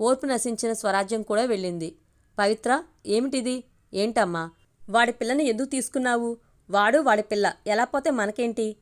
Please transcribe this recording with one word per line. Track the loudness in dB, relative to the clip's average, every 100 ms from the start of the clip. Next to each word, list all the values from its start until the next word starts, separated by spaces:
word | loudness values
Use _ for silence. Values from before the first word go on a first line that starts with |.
ఓర్పు | 0 0 0
నశించిన | -2 -2 -4 -4
స్వరాజ్యం | -2 0 0 0 -4
కూడా | -2 0
వెళ్ళింది. | 0 0 -2 -6 -8 -12 _ _ _ -2
"పవిత్ర, | 0 0 0 -2 -2 _ -2
ఏమిటిది? | -2 0 -2 -2 -4 -8 _ _
ఏంటమ్మా, | -4 -2 0 0 -2 -6 -12 _ -20 -2
వాడి | 2 2
పిల్లని | 0 -2 0
ఎందుకు | 2 0 -2
తీసుకున్నావు? | -4 -2 -2 0 0 -2 -6 _ _ -2
వాడు | 2 4 4
వాడి | 4 2
పిల్ల | 2 0 0 0 -2
ఎలా | 0
పోతే | 0 0 0
మనకేంటి? | 0 -2 -2 -4 -2 -4 -6